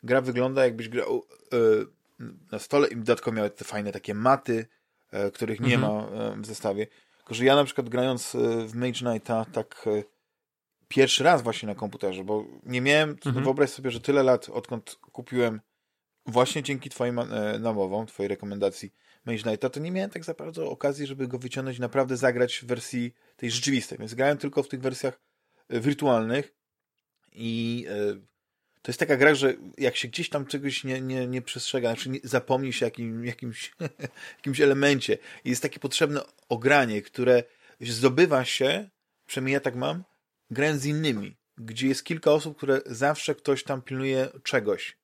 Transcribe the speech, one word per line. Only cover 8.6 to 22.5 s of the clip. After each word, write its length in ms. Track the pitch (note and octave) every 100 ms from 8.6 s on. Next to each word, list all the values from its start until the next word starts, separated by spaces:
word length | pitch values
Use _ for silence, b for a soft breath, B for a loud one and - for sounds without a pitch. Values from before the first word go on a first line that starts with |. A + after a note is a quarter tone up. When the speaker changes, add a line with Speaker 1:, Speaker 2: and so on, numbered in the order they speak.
| A2
Speaker 1:
w 80 |
Mage 180 | A#2 B2 A#2
Knighta 460 | B2 A2+ - A2+ A2
tak, 320 | G2+ G#2+ - -
e, 160 | G#2 G#2 _ _ _ _ _ _ _ _
pierwszy 360 | - C3+ -
raz 180 | C3+ E3
właśnie 240 | A#2 A2+ G#2+
na 80 |
komputerze, 500 | G2 G#2 - G2+ F#2
bo 220 | F#2+ G#2+ G#2+ -
nie 180 | - B2
miałem, 300 | C3 D3 D#3 C#3+ C#3+
Speaker 2:
Mhm. 180 | B2+
Speaker 1:
wyobraź 260 | C3+ C3+ C#3
sobie, 200 | - C3
że 100 | A#2
tyle 220 | - C#3+
lat, 260 | C3 B2 -
odkąd 500 | G#2 - A#2 - - _
kupiłem 480 | - A#2+ B2+ A#2+ A2 _ _ _ _ _ _ -
właśnie 360 | A#2 C3 D#3+
dzięki 280 | C#3 C3+ B2+
twojej 220 | - B2
ma-, 100 | A#2+ A#2+
e, 320 | A2 G#2 G#2+
namowom, 480 | A2+ A2 F#2+ G2+ A2+
twojej 220 | - G2
rekomendacji 640 | G2+ G2+ G2+ G2 F#2+ G2+ b b b
Mage 140 | - A2+
Knighta, 280 | A2+ G#2+ C3
to 100 | C#3
nie 100 | D#3+
miałem 200 | F#3 G3
tak 140 | E3+
za 100 | E3
bardzo 360 | D#3+ D3+ E3 D#3
okazji, 360 | - C#3+ C#3+ C#3
żeby 220 | C3+ C3
go 100 | B2+
wyciągnąć 400 | B2 C3+ C3 B2
i 20 |
naprawdę 360 | A#2+ C3+ C3 B2+
zagrać 420 | B2+ B2 B2